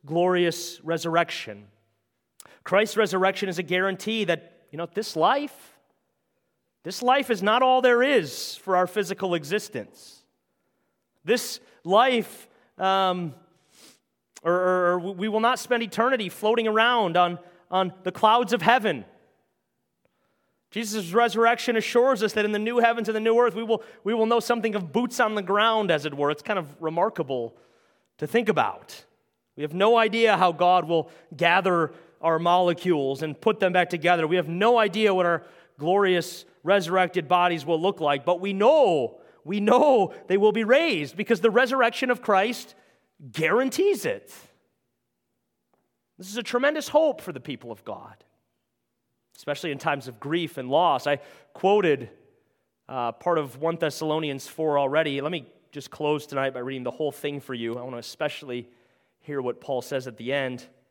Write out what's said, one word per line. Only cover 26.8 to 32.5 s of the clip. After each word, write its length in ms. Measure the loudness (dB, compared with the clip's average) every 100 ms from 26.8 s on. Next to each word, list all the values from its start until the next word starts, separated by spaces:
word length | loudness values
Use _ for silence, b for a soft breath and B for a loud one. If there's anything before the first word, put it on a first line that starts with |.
| -6 -2 -2 -2 -4 -4 -6 -10 b b b b b _
to 80 | -2
think 220 | 0 2
about. 560 | 0 0 -2 -16 -20 _ _ _ _ _ -10
We 80 |
have 100 | -8
no 240 | 2 4 4
idea 400 | 2 2 2 4
how 140 | 2
God 340 | 4 4 4 2
will 240 | -2 -2 B B 0
gather 580 | 2 4 2 2 0 B B B
our 180 | -2 0
molecules 840 | 2